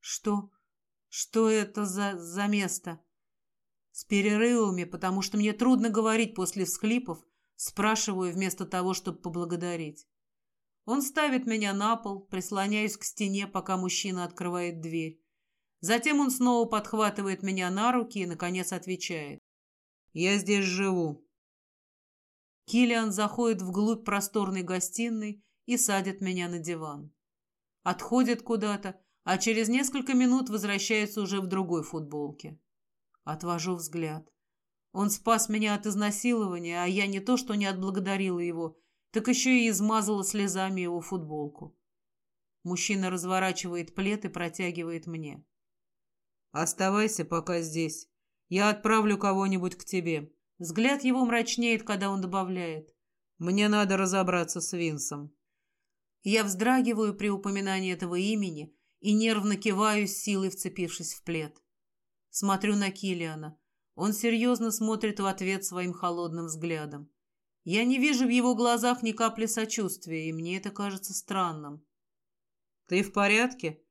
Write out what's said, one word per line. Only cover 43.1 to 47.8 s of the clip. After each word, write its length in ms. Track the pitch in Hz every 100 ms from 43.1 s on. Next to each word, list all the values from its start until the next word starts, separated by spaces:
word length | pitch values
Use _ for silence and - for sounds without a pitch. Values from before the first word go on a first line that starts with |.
разворачивает 840 | 185 180 185 190 185 185 175 165
плед 300 | - 196 208
и 40 | 196
протягивает 800 | 165 170 160 180 175 165 165 160
мне. 380 | 165 151 147 _ _ _ _ _ _ _ _ _ _ _
«Оставайся 760 | 143 160 - 190 202 214 214
пока 360 | 160 165 160 170
здесь. 460 | 165 156